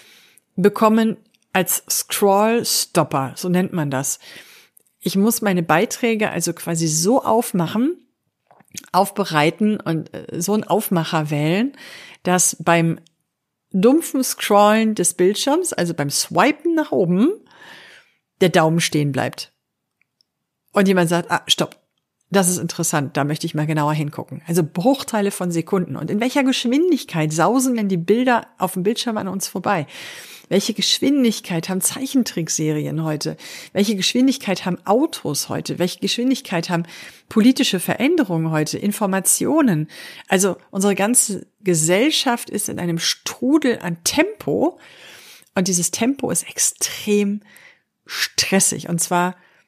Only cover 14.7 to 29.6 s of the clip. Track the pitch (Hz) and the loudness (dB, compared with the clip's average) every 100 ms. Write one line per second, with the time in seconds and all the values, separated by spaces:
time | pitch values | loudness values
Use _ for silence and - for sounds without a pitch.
14.7 | 220 220 208 175 - 185 208 277 311 359 | 4 2 0 -2 2 2 2 0 0 0
15.7 | - 170 165 143 - - 165 233 294 339 | -2 -4 -2 -2 -2 -2 2 2 2 -2
16.7 | 320 302 262 175 180 277 427 _ - - | -2 0 0 2 4 2 0 _ -20 -20
17.7 | - - - _ _ _ - 180 175 160 | -20 -20 -20 _ _ _ 0 4 4 4
18.7 | 170 - 151 143 131 120 - - _ _ | 2 0 0 0 -2 -4 -6 -18 _ _
19.7 | _ _ _ _ _ _ _ _ _ _ | _ _ _ _ _ _ _ _ _ _
20.7 | 208 196 185 170 175 170 170 - - 156 | 2 4 4 4 0 0 -2 0 0 0
21.7 | - _ _ _ _ - 196 180 180 165 | -6 _ _ _ _ 0 2 2 0 -4
22.7 | - 165 156 139 147 143 151 165 151 151 | -4 -2 -2 -2 -2 -2 -2 -4 -4 -2
23.7 | 156 147 151 147 - - 160 - 175 151 | 0 0 0 -4 -6 -10 -10 -2 0 0
24.7 | - 214 269 - 220 202 - 180 165 165 | 0 2 2 0 -2 -2 -2 -4 -4 -2
25.7 | 196 - 131 - 208 247 285 262 254 233 | -2 -2 -6 -4 -2 0 0 0 0 0
26.7 | 277 359 277 - 170 156 160 170 254 262 | 2 2 0 -2 -2 0 2 2 4 2
27.7 | 233 202 180 170 226 254 233 - - 185 | 0 0 0 2 2 4 2 -2 -6 -4
28.7 | 185 185 233 240 214 190 185 - 196 | -2 -2 -2 -2 -4 -4 -6 -6 -4